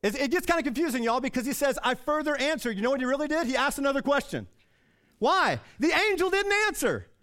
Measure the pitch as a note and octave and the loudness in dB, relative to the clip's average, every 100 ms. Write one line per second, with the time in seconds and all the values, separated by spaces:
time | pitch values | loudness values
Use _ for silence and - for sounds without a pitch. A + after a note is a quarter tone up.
0 | G3+ A#3+ C4+ F4 - E4+ C#4 A#3+ E4 B3 | -2 0 0 0 2 0 0 0 -2 0
1 | A#3 A#3+ B3+ B3+ A#3+ C4 C#4 A#3+ A3+ B3+ | 0 0 0 -4 -4 0 0 0 -2 -2
2 | - D4+ D4+ C#4+ C4+ D#4 A#3+ G3 A#3 C#4 | 0 0 0 0 0 -2 -4 -2 0 0
3 | B3+ C#4 D4+ D#4 C4 C4 C#4 C#4 C#4 C#4 | 0 0 0 0 0 0 0 0 0 0
4 | C4+ C#4+ - C3+ G2 _ _ _ _ _ | 2 0 0 -8 -8 _ _ _ _ _
5 | _ _ A#3 F#4 D4 C3+ - - D4+ D#4+ | _ _ 2 4 2 0 -6 -2 0 2
6 | G#4 F#4+ F#4 F#4+ G4+ G4+ G#4+ E4 C4 B2 | 2 2 2 0 2 2 0 0 -2 -2
7 | F2+ _ | -6 _